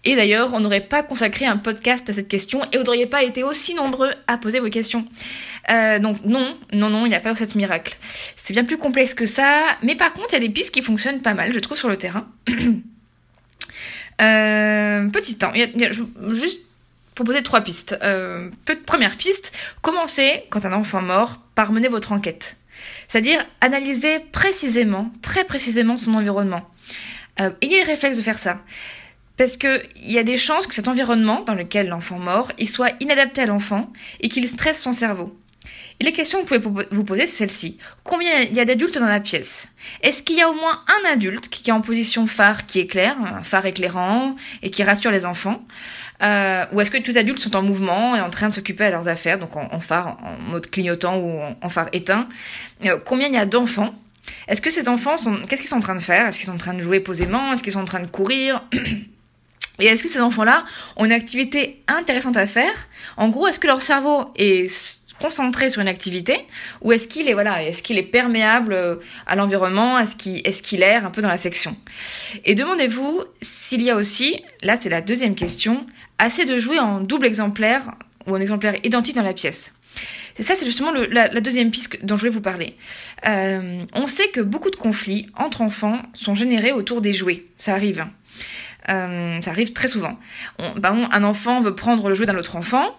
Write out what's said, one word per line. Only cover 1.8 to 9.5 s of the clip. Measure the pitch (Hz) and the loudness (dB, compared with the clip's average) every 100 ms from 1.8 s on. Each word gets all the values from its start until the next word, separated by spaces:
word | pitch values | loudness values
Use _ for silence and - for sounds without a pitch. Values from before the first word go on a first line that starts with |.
| 240 247 247 | 0 0 0
à | |
cette | 202 196 | -6 -2
question | 196 196 269 269 | -4 -2 -4 0
et | 254 | 0
vous | |
n'auriez | 240 240 240 | 2 2 2
pas | 277 | 2
été | 254 254 | 2 0
aussi | 262 294 - | -2 -2 -4
nombreux | 339 269 262 269 - - | -2 -2 0 0 0 -2
à | 240 | -2
poser | 226 254 | 0 0
vos | 220 | 0
questions. | 226 220 233 226 - - - - - - | -2 -2 -4 -6 -12 -14 -14 -14 -8 2
Euh, | 226 220 208 | 4 4 4
donc | 214 208 208 | 2 0 0
non, | 247 262 330 - | 2 0 -4 -4
non, | 208 214 | 0 2
non, | 214 233 | 2 2
il | |
n'y | 175 | 2
a | |
pas | 220 | 0
de | |
recette | 220 220 214 | -2 0 0
miracle. | 196 165 - - - - - - | 0 -2 -4 -14 -16 -14 -14 -14
C'est | - | -2
bien | 202 240 | 0 2
plus | 320 | 0
complexe | 294 254 254 254 | 0 2 2 2
que | 226 | -2
ça, | 247 277 | 4 4